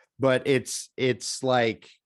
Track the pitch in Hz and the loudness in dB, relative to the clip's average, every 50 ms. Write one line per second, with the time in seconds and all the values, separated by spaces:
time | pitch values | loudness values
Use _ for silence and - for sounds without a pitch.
0 | _ _ _ - 127 135 127 127 - 139 139 127 - - - - - - - - | _ _ _ 0 2 2 2 2 2 2 0 0 0 -2 -10 -10 -12 -12 -6 -2
1 | 131 127 120 123 - - - - 131 127 127 123 117 113 104 - - - - _ | 0 0 0 -2 -4 -10 -8 -4 0 0 2 2 2 0 0 -4 -10 -20 -20 _
2 | _ | _